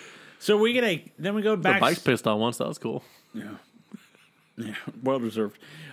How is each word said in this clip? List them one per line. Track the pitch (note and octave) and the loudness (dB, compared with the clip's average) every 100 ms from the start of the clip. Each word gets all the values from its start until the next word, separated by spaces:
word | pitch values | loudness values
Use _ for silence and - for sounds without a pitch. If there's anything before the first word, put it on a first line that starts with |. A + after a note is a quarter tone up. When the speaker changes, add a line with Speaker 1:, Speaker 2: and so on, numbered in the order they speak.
| - - - - | -20 -20 -20 -6
Speaker 1:
So | - G#3 | 2 4
we | A3+ | 6
get | B3 | 4
a, | A#3 D#3+ - - | 2 0 -6 -8
then | F3+ G#3+ | -4 0
we | |
go | G#3 G#3 | 2 2
Speaker 2:
The | |
Speaker 1:
back. | F#3 G3 | 2 4
Speaker 2:
bike's | B2+ E3+ | 4 2
pissed | C#3 A#2 A2 | 2 2 2
on | G#2+ | 2
once. | A#2 - | 0 -2
That | - | -6
was | - | -6
cool. | - - - - _ | -6 -6 -10 -20 _
Speaker 1:
Yeah. | A3 G#2 - _ _ _ - _ _ _ _ _ - A2 | -14 -12 -14 _ _ _ -20 _ _ _ _ _ -14 -12
Yeah, | G#2 - A#2 | -10 -12 -6
well | B2+ C3+ | -2 -2
deserved. | A2+ A2 G#2 - - - D3+ | -2 -2 -4 -6 -20 -20 -18